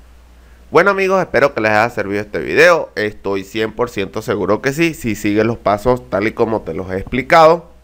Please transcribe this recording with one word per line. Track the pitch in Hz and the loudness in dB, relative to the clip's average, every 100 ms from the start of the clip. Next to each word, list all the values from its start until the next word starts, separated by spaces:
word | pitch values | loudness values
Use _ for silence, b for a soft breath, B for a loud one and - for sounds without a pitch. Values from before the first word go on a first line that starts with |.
| - - - b b b - | -20 -20 -20 b b b 0
Bueno, | 147 190 | 2 2
amigos, | 196 190 190 | 2 0 0
espero | 170 117 139 | 0 0 0
que | 120 | 0
les | 110 | 0
haya | 107 117 | 2 0
servido | 113 98 101 | -2 -4 -4
este | 107 90 | -4 -6
video. | 67 95 170 165 - | -2 4 4 4 0
Estoy | - 107 104 98 98 | -6 -6 -6 -4 -4
cien | 95 110 110 | -4 -4 -4
por | 104 120 | -6 -10
ciento | - 95 110 | -8 -8 -6
seguro | 110 104 92 104 | -4 -2 0 -2
que | 131 | -2
sí, | 139 165 | -2 -4
si | 151 117 101 | -4 -6 -4
sigues | 104 104 | -2 0
los | 110 113 | 0 -2
pasos | 92 104 127 127 - | -2 0 0 -2 -2
tal | 95 107 | -4 -2
y | |
como | 113 110 110 | -2 -2 -2
te | 90 | -6
los | 82 92 | -8 -8
he | 92 | -8
explicado. | - 123 127 147 160 175 - - | -6 -6 4 6 6 4 -2 -20